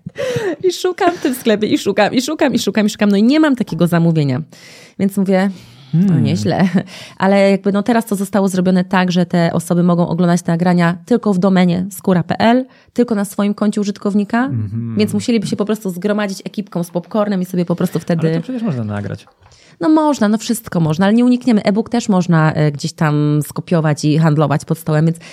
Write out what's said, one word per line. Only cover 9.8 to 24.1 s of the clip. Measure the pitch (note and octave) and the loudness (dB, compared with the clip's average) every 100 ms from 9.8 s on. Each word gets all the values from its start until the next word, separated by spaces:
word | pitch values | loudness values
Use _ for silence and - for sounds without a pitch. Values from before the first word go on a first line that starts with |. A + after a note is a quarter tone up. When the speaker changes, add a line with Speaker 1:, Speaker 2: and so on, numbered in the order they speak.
Speaker 1:
mogą | F3+ F3 F3 | 2 2 0
oglądać | E3+ F3 F3+ | 0 2 2
te | F3 | 0
nagrania | E3 F3+ F3 E3+ F3 - | 0 2 2 2 0 -2
tylko | A#3+ G#3+ | 0 0
w | F#3 | 2
domenie | G3 F#3 F3+ F3 F#3+ | 2 4 2 0 -4
skóra | - - F3+ | -6 0 0
p | - - | 0 0
l, | G#3+ B3 C4 _ _ | 2 2 0 _ _
tylko | - A#3+ | -2 0
na | G#3+ | 0
swoim | G3 - G3+ | -4 -2 -2
koncie | G#3 G#3 G#3+ | 0 -2 -2
użytkownika, | G3+ G3+ G#3 G3+ G3+ A#3 B3+ | -4 -4 -2 -2 0 -2 -2
Speaker 2:
Mhm. | A#2 G#2 A2 A#2 G#3+ | -4 -6 -6 -4 -2
Speaker 1:
więc | G#3 | 0
musieliby | G#3 G3 A#3 F3+ | -2 0 -2 -2
się | A3 | -4
po | |
prostu | G#3 G#3+ F#3+ | -4 -4 -6
zgromadzić | F3+ G3+ G#3 G#3 F#3+ | -6 -4 -2 -4 -6
ekipką | F#3+ - G3+ F3 | -10 -10 -8 -6
z | E3+ | -6
popcornem | F3 F3 A3 G#3 F#3+ | -6 -4 -2 -2 -2
i | |
sobie | F3+ F3+ | -2 -4
po | E3+ E3+ | -2 -2
prostu | F3+ - | -2 -4
wtedy | - E3+ D#3+ | -4 -2 0
Speaker 2:
Ale | E3 | -2
to | |
przecież | E3 B3+ | -4 -6
można | A3 C3 | -4 -4
nagrać. | G#2+ G#2 G2+ G#2+ - _ _ - - - | -4 -6 -6 -10 -14 _ _ -20 -20 -4
Speaker 1:
No | E4 | 2
można, | D#4 D4+ C#4+ G#3 | 2 2 0 0
no | G#3+ | 0
wszystko | - A3 - F3+ | -2 -6 -4 -2
można, | D#3 D#3 G3 | 0 2 2
ale | |
nie | A3+ | 4
unikniemy. | B3 B3 B3+ G#3+ | 2 2 2 2
E-book | - G3+ - | 2 -2 -2
też | A#3+ A#3 | -4 0
można, | F#3 F3 E3 D#3 | 0 2 2 2
e, | - D3+ | 2 0
gdzieś | C#3+ D#3+ | -2 -8
tam | - D#3 D3 D3 D3+ C#3+ | -2 0 2 2 0 -2
skopiować | - - F3 D#3 C#3+ | -8 -2 0 0 0
i | D3+ | 0